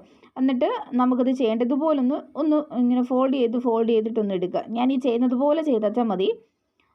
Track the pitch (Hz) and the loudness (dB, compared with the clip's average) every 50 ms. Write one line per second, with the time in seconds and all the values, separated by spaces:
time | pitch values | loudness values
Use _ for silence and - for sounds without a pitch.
0 | - - - _ - - _ 254 262 269 262 247 302 403 494 453 - - 240 247 | -6 -14 -20 _ -20 -16 _ -2 0 0 0 0 0 0 -2 -4 -6 -4 -2 0
1 | 247 254 254 247 254 262 262 262 254 220 226 233 247 233 294 262 320 320 302 277 | 2 2 2 2 2 0 0 0 0 0 0 0 0 0 0 0 0 0 0 2
2 | 247 254 302 349 - - - 262 320 302 302 302 294 302 - 247 247 240 247 254 | 0 0 -2 -2 -6 -10 -6 -2 0 2 2 0 0 -2 -2 0 2 2 2 0
3 | 247 247 254 254 262 269 277 269 240 226 226 240 247 240 226 226 226 226 233 220 | 0 0 0 0 2 2 2 0 0 0 0 -2 0 0 0 2 2 2 2 2
4 | 220 226 233 226 208 196 190 180 185 180 185 - - 190 226 233 247 262 277 254 | 0 0 -2 -2 -2 -2 -2 -4 -4 -4 -4 -6 -6 -6 -4 -2 0 0 0 0
5 | 277 247 226 240 254 247 254 240 285 294 302 320 311 302 247 214 214 208 214 247 | 0 0 0 0 0 0 0 0 2 2 0 0 0 0 0 0 0 0 0 0
6 | 233 220 185 180 196 440 466 - - _ _ _ _ _ _ _ _ _ | 0 0 0 0 -2 -2 -2 -6 -12 _ _ _ _ _ _ _ _ _